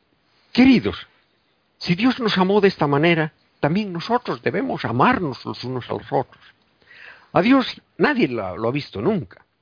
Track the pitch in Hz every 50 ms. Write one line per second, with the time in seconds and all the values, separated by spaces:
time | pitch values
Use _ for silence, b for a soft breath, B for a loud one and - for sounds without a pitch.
0 | _ _ _ _ _ _ _ _ _ _ - 233 254 269 254 156 101 101 90 -
1 | - _ _ _ _ _ _ _ _ _ _ _ _ _ _ _ - - 175 170
2 | 226 262 233 - 240 202 - 185 185 185 202 208 196 190 - - 160 143 143 143
3 | 156 170 170 160 151 156 _ _ _ _ _ - - 143 170 208 214 196 175 170
4 | - - 233 240 - 208 156 117 - 127 135 190 269 262 - - - 113 113 123
5 | 160 165 - - 180 139 117 - - 120 110 - - 123 131 123 - - 113 104
6 | 104 - 143 139 123 _ - _ _ - _ _ _ _ _ _ B B B B
7 | B B B B B B B 156 180 240 269 269 226 - - - _ _ _ -
8 | 180 285 294 240 190 135 120 113 98 92 90 92 113 117 131 147 - - - 95
9 | 113 180 220 180 107 - - _ _ _ _ _